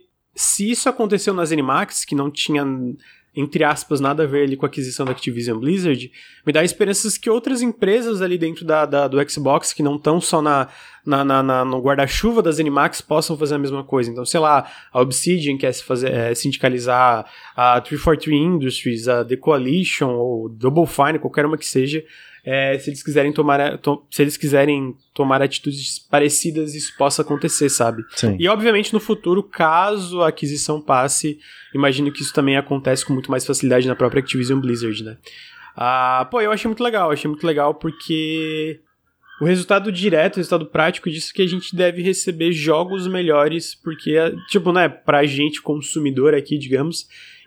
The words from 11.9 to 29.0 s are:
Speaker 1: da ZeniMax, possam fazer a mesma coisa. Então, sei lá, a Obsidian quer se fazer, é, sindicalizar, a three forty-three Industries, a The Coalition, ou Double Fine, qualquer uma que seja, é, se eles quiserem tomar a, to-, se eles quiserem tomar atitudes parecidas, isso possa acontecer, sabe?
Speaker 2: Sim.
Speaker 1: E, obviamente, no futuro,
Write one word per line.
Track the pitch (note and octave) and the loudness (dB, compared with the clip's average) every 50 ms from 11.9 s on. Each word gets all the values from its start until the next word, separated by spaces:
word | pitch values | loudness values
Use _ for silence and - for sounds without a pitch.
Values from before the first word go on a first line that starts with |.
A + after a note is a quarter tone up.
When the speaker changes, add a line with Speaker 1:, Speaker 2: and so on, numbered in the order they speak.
| C#3 C#3 C#3 C3 - - - A3 A#3 A3+ | 2 2 2 0 0 0 0 2 2 4
Speaker 1:
da | F3+ E3+ | 2 2
ZeniMax, | D3+ D3+ D#3+ D3+ C#3+ C#3+ D3 - C#3 - | 2 2 0 0 2 2 2 2 0 -4
possam | - - D3+ D#3 D#3 - E3 C#3+ | -4 0 0 0 0 0 -2 -2
fazer | D#3 C#3 D3+ | -2 -2 0
a | C#3+ | -2
mesma | C#3 C#3 C#3 C#3 C3+ | -2 -2 -4 -6 -4
coisa. | C3+ - C3 A#2+ A#2 | -2 0 0 0 0
Então, | A#2 B2 B2+ | -4 -6 -6
sei | - - E3+ | -2 0 2
lá, | D#3 D3+ D3 C#3 A#2+ - - - - - | 4 4 4 4 2 -2 -10 -20 -20 -4
a | - B2+ | 2 2
Obsidian | B2+ C3+ C3 - - F3 F3+ F3+ D3+ C#3+ C3+ C3+ | 2 2 2 -2 0 0 0 2 0 -2 -2 0
quer | C#3 C3 B2 | 0 -2 -2
se | - - | -4 -4
fazer, | - C3 A#2+ B2+ C3 | -4 -2 -2 0 0
é, | C3 B2 A#2 A#2 A#2+ | 0 0 0 -2 -2
sindicalizar, | - - C#3+ C3 - - C3 B2+ B2 A#2+ B2 B2 B2+ B2+ B2 A#2 A2 G#2 - - - - - - | -2 -2 -4 -2 0 0 0 0 0 0 0 2 4 4 4 4 2 -2 -8 -16 -20 -20 -14 -2
a | - B2 B2 B2 B2 | 2 4 4 4 4
three | - - D3+ C#3+ | 2 -2 -8 -2
forty-three | - E3+ D#3 D3 - D#3 D3+ C#3+ | 2 2 2 2 2 0 2 2
Industries, | D3+ F3 F#3 E3 C3+ C3 B2 - - C3 A#2+ A2+ A2+ B2 | 2 2 2 0 0 -2 -4 -4 -4 -4 -4 -2 0 0
a | B2 A#2+ A#2 | 0 0 0
The | A#2 B2+ | -2 -4
Coalition, | C3 - D#3+ D#3 C#3 B2 B2+ C#3+ F#3 F#3 - - - D3 C3 | -2 2 2 2 2 2 2 0 0 0 0 -2 -2 -2 0
ou | B2 A#2+ A#2+ B2+ B2 A2+ A2+ A2+ | 0 0 0 -2 -2 -4 -6 -8
Double | A2+ A2 A#2 C3 C#3+ E3+ E3+ D#3 | -8 -2 0 2 4 4 2 2
Fine, | - - C#3 D3 D#3+ D#3 | 2 0 0 2 0 -2
qualquer | - C3 - - D3 | -4 -4 -2 0 0
uma | D3+ D#3 D3+ | 0 -2 -4
que | - | -6
seja, | - - C3+ C3 C#3+ D3 D#3 D#3 - - - - - - - _ | -2 0 0 0 0 -2 -6 -8 -10 -20 -20 -20 -20 -20 -16 _
é, | C3 C3 C3+ C3+ C3+ C3+ B2+ | -4 -2 -2 0 0 -2 -2
se | C3+ D3+ | -4 -8
eles | C#3+ C#3 - | -10 -8 -8
quiserem | D#3 C#3+ D3 C#3+ C#3+ | 0 2 2 2 2
tomar | D3 - D3+ D3 C#3+ C#3 | 2 2 2 4 4 2
a, | C#3+ C#3+ C#3+ - | 2 0 -2 -2
to-, | - D3 C#3+ C#3+ - _ | -2 -2 -2 -2 -4 _
se | - - C#3+ | 0 0 2
eles | C#3+ D3 | 2 2
quiserem | - - D3 C#3 C#3 C#3 D3 D3 C#3 C3+ B2+ A#2+ - _ _ _ | -4 -2 2 4 4 4 4 2 0 -2 -6 -10 -12 _ _ _
tomar | - C#3+ C3+ C3+ C3+ C#3 | -2 0 2 2 2 2
atitudes | C3+ - - - D3+ C#3 C#3 C3+ - - - | 0 -2 -4 -6 -6 -8 -6 -8 -10 -10 -10
parecidas, | - _ - D3 D3 D3 C#3 - - F3+ D3+ D#3 D#3 D3+ C#3+ | -6 _ 2 2 2 2 2 0 -2 -2 -2 -4 -6 -6 -6
isso | D3+ D3 - - - | -10 -10 -12 -4 -2
possa | C#3 C#3+ C#3 - | 0 0 0 0
acontecer, | D3 - D3+ C#3+ - D#3+ - - D3+ C#3 | -2 -2 -2 -2 -2 -2 0 0 0 0
sabe? | - - B2 A2+ A2+ A2 A2 - - | 2 2 0 0 0 -4 -10 -10 -6
Speaker 2:
Sim. | - - A2 G2+ F2+ | -2 0 0 0 2
Speaker 1:
E, | E3 F#3 | 2 2
obviamente, | G#3+ G#3 G#3+ A#3 A3 G3+ G#3+ - - | 2 2 2 2 2 2 0 0 -2
no | |
futuro, | G#3+ | -2